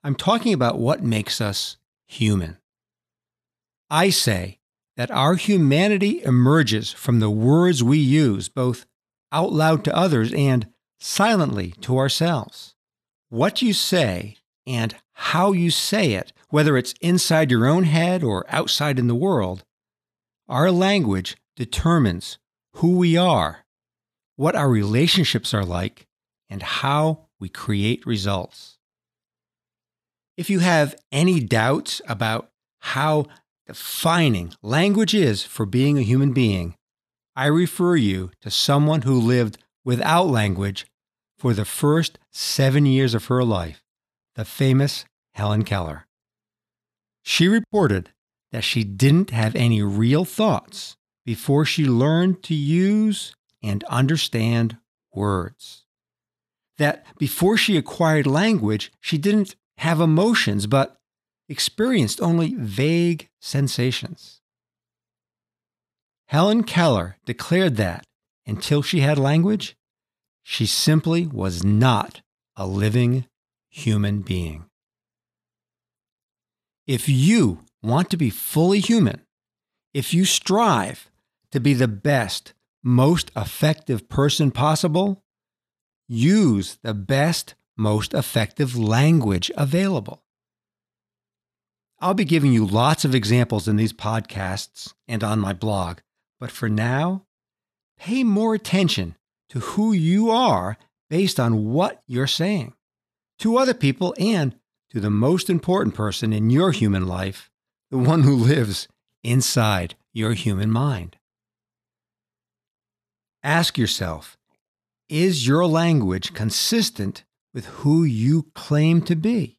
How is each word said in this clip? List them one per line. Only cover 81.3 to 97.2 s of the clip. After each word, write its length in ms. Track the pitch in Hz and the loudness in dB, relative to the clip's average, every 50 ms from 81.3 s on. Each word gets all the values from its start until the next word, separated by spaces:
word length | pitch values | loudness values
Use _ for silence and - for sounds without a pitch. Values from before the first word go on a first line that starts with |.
| _ _ _ _ | _ _ _ _
to 80 | - 139 | -6 0
be 160 | 120 139 139 | 2 2 2
the 140 | 120 131 117 | 2 2 0
best, 640 | 104 98 - 147 143 131 113 92 - - _ - _ _ _ _ _ _ - | -2 -4 -2 0 0 0 0 -4 -8 -12 _ -16 _ _ _ _ _ _ -2
most 480 | 127 123 123 131 151 175 160 - - _ | 2 4 4 4 4 2 2 -2 -6 _
effective 760 | 117 104 - - - - 151 156 - _ - 127 104 - _ | -8 -8 -8 -4 -2 0 0 0 -2 _ -4 -4 -4 -4 _
person 440 | - 139 139 147 - - 156 135 | -2 0 0 0 2 2 0 0
possible, 720 | - - 143 151 156 - - 170 151 175 196 202 190 _ _ _ _ _ _ _ _ _ _ _ _ _ _ _ _ _ _ | 0 0 0 0 0 0 0 0 0 0 0 -2 -4 _ _ _ _ _ _ _ _ _ _ _ _ _ _ _ _ _ _
use 720 | - 120 113 123 160 196 220 202 139 107 98 92 - - _ - | -8 -2 0 2 4 4 4 4 4 2 0 -2 -6 -12 _ -8
the 100 | 117 107 | -6 -6
best, 600 | 101 95 - 135 135 147 165 165 - - - - _ _ _ _ | -6 -4 -2 0 0 2 0 -2 -4 -8 -12 -20 _ _ _ _
most 380 | - 110 107 107 110 101 - | -2 0 0 0 0 -2 -2
effective 640 | - - 123 - - 117 107 - _ - 147 127 123 | -4 -4 -4 -2 -2 -2 -2 -2 _ -4 -4 -4 -2
language 760 | 120 110 107 110 120 143 156 165 160 117 104 95 87 87 - - | -2 0 2 2 2 4 4 4 2 2 0 -2 -2 -4 -6 -4
available. 640 | - 143 135 151 175 196 196 185 131 98 - - _ _ _ _ _ _ _ _ _ _ _ _ _ _ _ _ _ _ _ _ _ _ _ _ _ _ _ _ _ _ _ _ _ _ _ _ _ | -4 -4 -2 0 -2 -2 -2 -4 -4 -6 -10 -16 _ _ _ _ _ _ _ _ _ _ _ _ _ _ _ _ _ _ _ _ _ _ _ _ _ _ _ _ _ _ _ _ _ _ _ _ _
I'll 120 | 151 180 | -2 -2
be 140 | 190 202 202 | 0 0 0
giving 260 | 139 165 160 143 139 | 2 2 2 4 4
you 140 | 123 113 107 | 4 4 2
lots 400 | 95 98 110 120 143 160 - - | 2 2 2 2 2 2 2 0
of 80 | 143 127 | 2 4
examples 520 | 131 104 104 120 123 120 - 113 104 - | 4 4 6 4 2 4 2 0 -2 0
in 100 | 110 104 | 0 2
these 180 | 104 113 110 - | 2 2 0 -2
podcasts 1000 | - - 107 110 113 101 - - 104 95 92 95 104 - - _ - - - - _ _ - | -6 -6 -4 -4 -4 -6 -6 -10 -8 -6 -6 -6 -8 -10 -12 _ -20 -20 -20 -20 _ _ -8
and 160 | 117 107 110 | -6 -4 -2
on 160 | 104 107 110 | -2 0 -2
my 140 | 101 98 98 | -2 -2 -4
blog, 460 | 87 110 110 104 98 90 85 90 - _ _ _ _ _ _ _ _ | -4 -4 -4 -2 -2 -4 -6 -8 -12 _ _ _ _ _ _ _ _
but 120 | 123 120 | -16 -14
for 180 | - - 120 110 | -10 -6 -4 -2
now, 560 | 107 107 110 120 127 139 156 180 190 190 | -2 0 0 0 0 0 -2 -2 -4 -6